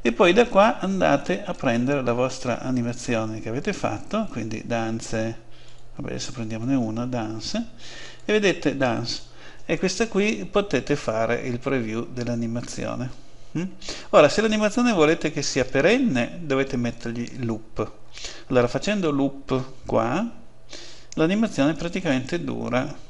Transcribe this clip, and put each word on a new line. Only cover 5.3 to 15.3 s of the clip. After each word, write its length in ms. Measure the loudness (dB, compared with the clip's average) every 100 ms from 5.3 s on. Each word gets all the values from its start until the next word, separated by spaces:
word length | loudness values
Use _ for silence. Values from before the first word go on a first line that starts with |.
| -4 -10 -12 -12 -12 -12 -8
vabbè, 140 | -6
adesso 220 | -6 -6
prendiamone 420 | -6 -6 -4 0
una, 320 | 2 2 -2 -2
danze, 600 | -2 -4 -6 -4 -4 -4 -8 -10 -10 -12 -10
e 80 | 0
vedete 440 | 4 4 2 0 2
dance. 540 | 0 0 -2 -6 -8 -14 -14 -12
E 140 | -4 0
questa 300 | 0 0 0
qui 360 | 2 0 0
potete 520 | 0 0 2 0 0 -2
fare 440 | 0 0 2 0
il 180 | 0 -4
preview 500 | 0 0 0 -4 -4
dell'animazione. 1000 | -6 -4 -2 -2 -4 -6 -6 -6 -4 -6 -8 -12 -12 -8 -4
Mm? 60 | -4 -6 -10 -10 4
Ora, 180 | 8 8
se 120 | 6
l'animazione 520 | 2 2 2 4 2
volete 380 | 6 6 4 0